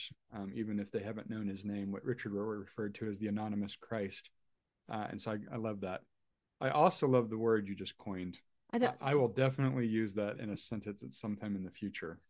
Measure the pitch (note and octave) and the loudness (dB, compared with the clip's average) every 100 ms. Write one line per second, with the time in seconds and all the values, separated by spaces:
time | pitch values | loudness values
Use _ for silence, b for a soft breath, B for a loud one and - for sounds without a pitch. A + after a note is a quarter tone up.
0 | - - _ A2 G2 A#2 G#2+ G#2 G2+ A2 | -8 -12 _ -8 -6 -4 -2 -2 -2 -4
1 | G2+ A2 - A2 G2+ F#2+ G2+ G2+ G2 G2 | -4 -6 -6 -4 -4 -4 -4 -4 -2 -4
2 | - B2 A2 G2+ G#2+ G#2 G2 - G#2 - | -2 -4 -2 -2 -2 -4 -6 -4 -4 -4
3 | A2 G2+ G#2+ G#2 G#2+ G#2 G2 - - A2+ | -4 -2 -2 0 0 -2 -2 -6 -6 -4
4 | G2 - - _ _ _ _ _ - A2 | -4 -6 -16 _ _ _ _ _ -8 -6
5 | G#2 G#2 A2+ G#2+ G#2 A#2 A2 G2+ F#2+ F#2 | -4 -6 -4 -4 -4 -4 -4 -4 -4 -6
6 | - _ _ _ _ - C3+ D3+ F3 - | -8 _ _ _ _ -2 2 6 6 6
7 | C#3 B2+ A2 A2 A2+ A2 G2 F#2+ F#2+ - | 6 6 4 2 6 6 4 -4 -8 -8
8 | G#2+ F#2 F2+ - _ _ _ A#3 B3 - | -6 -4 -4 -8 _ _ _ 2 2 2
9 | C#3 D3 A#2 C3 C3 C3 C3 C3 A#2 A2 | 4 6 6 6 4 4 2 2 2 2
10 | G#2+ G2+ G#2 - A2 G2 - G#2+ G#2+ G#2 | 2 2 0 -2 -4 -4 -4 -6 -6 -8
11 | C3 - A2 G#2 G#2+ G2 F#2 - G2+ - | -10 -8 -6 -4 -2 -2 -4 -6 -8 -6
12 | E2 F#2+ | -8 -8